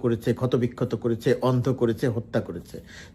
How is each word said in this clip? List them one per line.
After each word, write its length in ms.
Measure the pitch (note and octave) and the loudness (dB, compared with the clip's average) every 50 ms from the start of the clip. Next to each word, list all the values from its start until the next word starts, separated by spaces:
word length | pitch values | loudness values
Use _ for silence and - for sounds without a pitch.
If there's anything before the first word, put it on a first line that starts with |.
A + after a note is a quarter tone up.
| - | 2
করেছে, 260 | A#2+ A#2 - - B2+ A#2 | 0 0 2 0 0 0
ক্ষতবিক্ষত 580 | - B2+ B2 - B2 A#2+ A#2+ - - C3+ - - | 0 0 0 2 2 2 0 0 -2 -2 -2 -2
করেছে, 360 | G#2 - A#2+ A#2 A2+ - C3+ A#2+ - - B2+ | -2 0 0 0 2 2 2 2 4 4 2
অন্ধ 180 | B2+ B2+ A#2 C3+ B2 B2+ | 2 4 2 2 2 2
করেছে, 260 | B2 A2+ A2+ A2 - B2+ | 2 2 2 2 0 0
হত্যা 320 | G#2+ A#2 A2+ - - A#2 | 0 -2 -4 -2 -2 -2
করেছে। 360 | - - E2+ E2+ - - - - - - - - - - - | -2 -2 -8 -10 -12 -12 -14 -16 -16 -16 -18 -18 -18 -18 -4